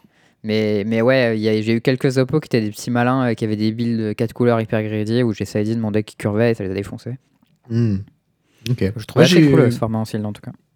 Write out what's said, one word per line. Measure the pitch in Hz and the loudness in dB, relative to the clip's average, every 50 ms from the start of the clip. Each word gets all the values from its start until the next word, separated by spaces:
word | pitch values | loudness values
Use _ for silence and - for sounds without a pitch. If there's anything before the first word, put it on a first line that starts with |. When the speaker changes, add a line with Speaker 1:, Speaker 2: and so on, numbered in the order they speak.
| _ _ _ _ _ _ _ _ - | _ _ _ _ _ _ _ _ -6
Speaker 1:
Mais, | 107 107 110 110 104 107 104 101 | -2 0 0 0 0 0 0 0
mais | 113 113 113 113 | 0 0 2 2
ouais, | 123 131 135 123 117 113 | 4 4 4 2 2 0
il | 107 107 | 0 0
y | 110 | 0
a, | 110 110 | 0 0
j'ai | 107 113 113 | 0 0 0
eu | 117 | 0
quelques | - 139 131 123 - 139 123 131 | 2 0 0 0 0 0 0 0
oppos | 131 123 160 156 | 0 0 0 -4
qui | - | -2
étaient | - - 120 | 0 -2 0
des | 107 104 | 0 -2
petits | 101 - - - | -6 -8 -6 -4
malins, | 120 120 120 123 131 135 127 120 | 0 0 2 2 2 0 0 0
euh, | 113 | -2
qui | - 120 | -2 -2
avaient | 107 107 | -2 -2
des | 104 107 110 110 | 0 0 -2 -2
builds | 117 117 117 117 113 | -2 -2 -2 -2 -2
de | 110 107 104 | -2 -4 -2
quatre | - 117 113 - | -2 -4 -4 -2
couleurs | - 123 120 117 113 | 0 2 2 4 2
hyper | 113 110 120 110 107 | 0 0 -2 -2 -2
greedy, | 107 107 107 107 107 117 123 123 | -2 -2 -4 -2 0 0 0 2
où | 117 101 | 0 0
j'ai | - 101 | -2 -6
Saladin, | - - 107 104 110 117 117 | -4 -2 -2 -2 0 -2 -2
mon | 110 107 | -2 -2
deck | 101 107 104 | -2 -2 -2
qui | - - | -4 -10
curvait | - - 110 104 107 117 117 113 | -4 -4 -2 0 2 2 2 0
et | |
ça | - 101 | 0 -4
les | 92 | -4
a | 95 | -4
défoncés. | 98 101 98 107 113 - 117 127 - _ _ _ _ _ _ _ _ _ - | -6 -6 -8 -12 -12 -12 -12 -12 -12 _ _ _ _ _ _ _ _ _ -4
Speaker 2:
Hmm. | 117 117 117 113 98 95 101 - _ _ _ _ _ _ _ _ _ _ - - | -2 0 0 0 0 -2 -6 -10 _ _ _ _ _ _ _ _ _ _ -6 -4
Ok. | 123 - - 95 107 | -2 -2 -2 -2 -2
Speaker 1:
Je | 107 107 | -6 -12
trouvais | - - 131 160 | -4 2 4 4
Speaker 2:
Moi, | |
Speaker 1:
assez | 170 180 165 160 | 6 6 6 6
Speaker 2:
j'ai | 143 | 6
Speaker 1:
cool, | 135 - | 6 6
Speaker 2:
eu | 135 | 4
Speaker 1:
euh, | 123 | 4
ce | 120 - | 2 0
format | 120 110 113 110 | -4 -4 -2 -4
en | 110 | -4
shield, | - - 110 104 | -4 -6 -6 -6
en | 107 101 | -6 -8
tout | - - | -10 -12
cas. | 156 - - _ _ _ | -16 -18 -18 _ _ _